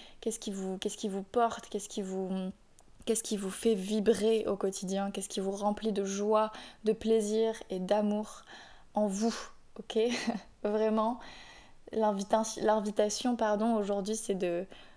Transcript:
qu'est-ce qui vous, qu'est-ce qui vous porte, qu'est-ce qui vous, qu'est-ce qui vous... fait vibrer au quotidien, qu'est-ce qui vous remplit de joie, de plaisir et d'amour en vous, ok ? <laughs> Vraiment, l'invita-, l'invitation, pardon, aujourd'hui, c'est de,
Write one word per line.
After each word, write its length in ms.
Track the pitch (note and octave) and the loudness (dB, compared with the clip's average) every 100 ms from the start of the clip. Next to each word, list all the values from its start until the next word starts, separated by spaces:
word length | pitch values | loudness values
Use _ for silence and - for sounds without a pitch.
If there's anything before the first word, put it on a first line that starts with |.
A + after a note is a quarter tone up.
| - - | -20 -8
qu'est-ce 180 | - G#3+ | -6 -4
qui 120 | - | -6
vous, 260 | G3 F#3+ F#3+ | -4 -4 -4
qu'est-ce 200 | G#3 - | -4 -4
qui 120 | G#3+ | -6
vous 140 | F#3+ | -4
porte, 440 | F#3+ A#3+ A#3 A3+ - | -4 2 2 0 -6
qu'est-ce 220 | G#3 - | -8 -6
qui 120 | - | -8
vous, 500 | F#3+ F#3+ F#3 F#3+ F#3 - - - - - - | -6 -4 -2 -4 -4 -8 -16 -20 -20 -12 -2
qu'est-ce 180 | A3 | -2
qui 120 | - G#3 | 0 -4
vous... 140 | F#3+ | -4
fait 260 | F#3+ A3+ G#3 | 0 2 2
vibrer 720 | F#3+ G#3+ G3+ G3+ G#3 A3+ - | 2 0 4 4 4 2 2
au 80 | G3 | 0
quotidien, 560 | G3 G3 F#3 G3 G3 | -2 -2 -4 -2 -2
qu'est-ce 180 | G3 G3 | -4 -6
qui 120 | - | -4
vous 100 | F#3+ | -2
remplit 400 | G3 G3+ G#3 A3 | 0 -2 0 -2
de 140 | G3+ G3 | 0 -2
joie, 460 | G3 G#3 G#3+ G#3+ - - - G#3+ | 0 2 4 4 -2 -16 -6 0
de 80 | |
plaisir 600 | A3 A3 A3+ G#3 G#3+ A3+ A3 - | 0 4 4 4 2 2 0 -6
et 100 | F#3+ | -4
d'amour 640 | F#3 G#3 G#3 G#3 G#3+ - - - - - - | 2 2 2 0 -4 -12 -18 -20 -20 -20 -6
en 140 | - G#3+ | -2 0
vous, 280 | F#3+ A3+ A3 - - - - | 2 0 -2 -8 -16 -20 -18
ok ? 200 | - A3+ A#3 A#3+ - | -4 0 0 0 -2
<laughs> 320 | A3+ - - | -4 -6 -6
Vraiment, 560 | G#3 G#3+ A3 A3 A3 B3+ - - - - - - - | -2 2 2 4 2 -2 -10 -18 -20 -20 -20 -20 -6
l'invita-, 720 | A3 G#3+ G3 G3 A3 A3 - | 0 2 2 2 2 2 0
l'invitation, 760 | G#3+ A3 G#3 G#3 G#3 G#3 B3+ A#3+ | 4 4 2 2 2 2 0 2
pardon, 400 | A3 G#3 A3+ A3 | 2 2 2 2
aujourd'hui, 400 | G3+ G3+ G3 A3 | 2 -2 -2 -4
c'est 200 | - F#3+ | -2 0
de, 300 | F3+ E3+ G3 - - | 0 0 -4 -10 -20